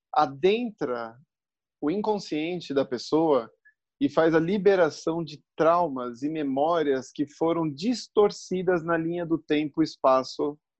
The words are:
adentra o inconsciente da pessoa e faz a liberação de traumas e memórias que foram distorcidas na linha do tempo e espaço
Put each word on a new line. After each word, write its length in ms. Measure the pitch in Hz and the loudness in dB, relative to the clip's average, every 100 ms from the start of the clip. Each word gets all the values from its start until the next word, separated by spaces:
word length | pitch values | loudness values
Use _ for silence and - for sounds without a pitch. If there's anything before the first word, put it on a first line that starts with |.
| _ | _
adentra 1040 | - 147 139 175 220 240 208 135 120 113 120 _ _ _ _ _ _ | 0 0 0 0 0 -4 -6 -6 -4 -6 -14 _ _ _ _ _ _
o 100 | 143 | -4
inconsciente 840 | 196 214 208 - 151 160 180 - | -2 -2 -2 -4 -6 -4 -6 -2
da 100 | 139 | -2
pessoa 680 | 131 117 - 151 160 135 110 _ _ _ _ _ | -2 -4 -2 0 4 2 0 _ _ _ _ _
e 120 | 139 | 0
faz 260 | 156 165 160 | 2 4 4
a 60 | |
liberação 840 | 165 214 190 196 160 - - 165 | 2 2 4 4 2 0 -4 -4
de 180 | 156 151 _ - | -6 -12 _ 0
traumas 680 | 160 175 170 131 123 117 | 2 4 0 -4 -8 -6
e 60 | 143 | -6
memórias 840 | 160 143 135 151 170 143 135 123 | -4 -2 0 0 2 2 0 -2
que 120 | - 139 | -6 -6
foram 440 | - 165 170 160 | -2 -2 0 -2
distorcidas 1080 | 135 202 226 - - 208 - - 185 180 180 | -4 -4 -4 -2 2 2 0 -6 -4 0 0
na 140 | 160 170 | 0 -2
linha 280 | 165 175 170 | -2 -4 -2
do 120 | 160 | -4
tempo 440 | - 151 151 - | 0 -2 -2 -2
e 40 | 151 | -2
espaço 720 | - 135 131 127 - 147 151 _ | 2 2 4 0 -4 -6 -6 _